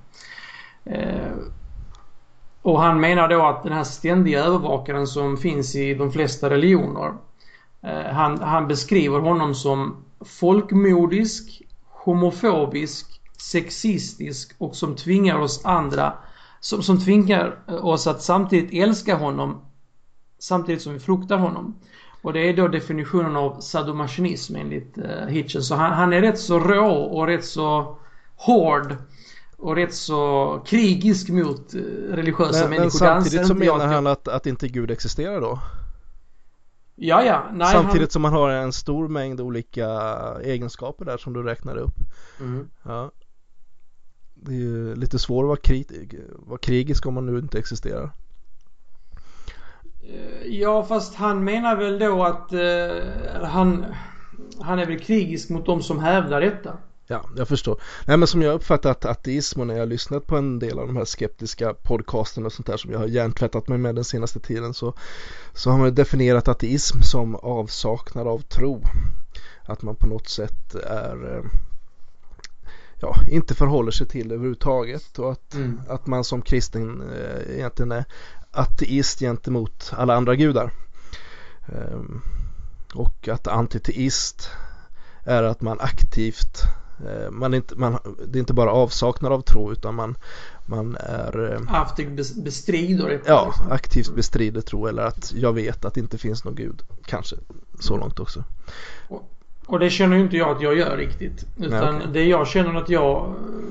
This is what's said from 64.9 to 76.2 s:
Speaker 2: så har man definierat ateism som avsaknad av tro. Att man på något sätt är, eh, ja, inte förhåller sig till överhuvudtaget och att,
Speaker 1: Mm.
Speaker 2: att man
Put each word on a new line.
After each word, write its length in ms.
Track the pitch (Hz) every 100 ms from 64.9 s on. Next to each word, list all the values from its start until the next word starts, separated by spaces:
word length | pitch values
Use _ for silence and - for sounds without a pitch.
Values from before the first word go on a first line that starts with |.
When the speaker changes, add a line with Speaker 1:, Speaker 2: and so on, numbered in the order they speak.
| - - - - - -
Speaker 2:
så 160 | - 127
har 80 | 131
man 160 | 131
definierat 540 | 127 135 135 123 123 117
ateism 500 | 120 117 139 - 123
som 320 | - 127 117
avsaknad 920 | 131 123 120 107 - 117 117 - 120 120
av 100 | 117
tro. 440 | - - 139 123 - - - - - - - - -
Att 160 | 104
man 120 | 107
på 120 | 107 107
något 220 | 107 -
sätt 460 | - 107 - -
är, 640 | - - 107 - 123 123 -
eh, 80 | - - - - - - - - - - - - - - - -
ja, 140 | - - -
inte 240 | 160 156
förhåller 360 | - 143 143 113
sig 140 | 107 110
till 260 | 135 113
överhuvudtaget 840 | 113 127 117 143 131 117 143 - -
och 140 | 127
att, 220 | 127 -
Speaker 1:
Mm. 260 | 143 131 117 131
Speaker 2:
att 180 | 131 -
man 180 | 127